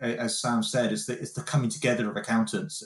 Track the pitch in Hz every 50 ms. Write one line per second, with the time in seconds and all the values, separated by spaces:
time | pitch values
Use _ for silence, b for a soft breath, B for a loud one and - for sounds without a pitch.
0 | 131 117 117 117 120 117 - - - 123 117 117 107 - - 127 120 107 107 107
1 | - - 123 - 147 - - - - - - 143 123 113 - - - 127 120 110
2 | 110 104 101 104 101 113 113 113 110 107 - 98 95 - - - -